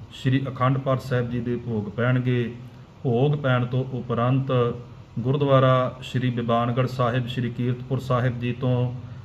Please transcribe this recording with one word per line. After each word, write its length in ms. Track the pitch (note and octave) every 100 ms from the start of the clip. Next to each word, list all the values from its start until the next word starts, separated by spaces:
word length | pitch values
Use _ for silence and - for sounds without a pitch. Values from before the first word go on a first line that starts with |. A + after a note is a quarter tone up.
| -
ਸ੍ਰੀ 300 | - C3+ C3+ C3+
ਅਖੰਡ 300 | - B2+ C3+
ਪਾਠ 220 | C3+ B2+
ਸਾਹਿਬ 300 | - B2 A#2+
ਜੀ 100 | A#2+
ਦੇ 160 | A#2+ A#2+
ਭੋਗ 280 | A#2+ A2
ਪੈਣਗੇ। 680 | G2+ A2+ A#2+ B2+ B2 B2 A#2 - - - - -
ਭੋਗ 300 | C#3 A#2+ D3
ਪੈਣ 340 | D3 C3 B2 A#2
ਤੋਂ 180 | B2+
ਉਪਰੰਤ 680 | C3 B2 A2+ A#2 B2 C3+ C3 B2+ A#2+ A#2 - - - -
ਗੁਰਦੁਆਰਾ 760 | A#2 C#3+ C#3 C3+ C3 C3 B2 -
ਸ੍ਰੀ 280 | - B2+ B2+
ਬਿਬਾਨਗੜ੍ਹ 580 | A#2+ A2+ A#2 A#2+ A#2+ B2
ਸਾਹਿਬ, 380 | - A#2+ B2+ B2
ਸ਼੍ਰੀ 240 | - A#2+
ਕੀਰਤਪੁਰ 480 | A#2 B2 B2 - B2+
ਸਾਹਿਬ 400 | - B2+ B2 A#2+
ਜੀ 120 | B2
ਤੋਂ 400 | A#2+ B2+ B2 B2 A#2+ - -